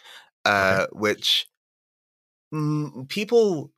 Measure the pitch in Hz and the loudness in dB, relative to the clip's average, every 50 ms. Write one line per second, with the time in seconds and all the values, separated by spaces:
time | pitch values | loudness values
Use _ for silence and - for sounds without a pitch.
0 | - - - - - _ _ _ - 104 101 98 98 95 95 95 90 - - 95 | -20 -20 -20 -20 -20 _ _ _ 0 2 2 4 4 4 2 2 0 -2 -2 -2
1 | 107 104 98 - - - - - - - _ _ _ _ _ _ _ _ _ _ | -2 -2 -2 -2 -2 0 0 -2 -2 -6 _ _ _ _ _ _ _ _ _ _
2 | _ _ _ _ _ _ _ _ _ _ 151 156 151 151 151 151 151 143 - 123 | _ _ _ _ _ _ _ _ _ _ -8 -6 -4 -4 -4 -4 -6 -8 -10 -14
3 | 131 139 - 202 214 214 240 233 220 202 175 143 - - _ | -14 -10 -8 -8 -2 2 2 4 4 2 0 -4 -6 -10 _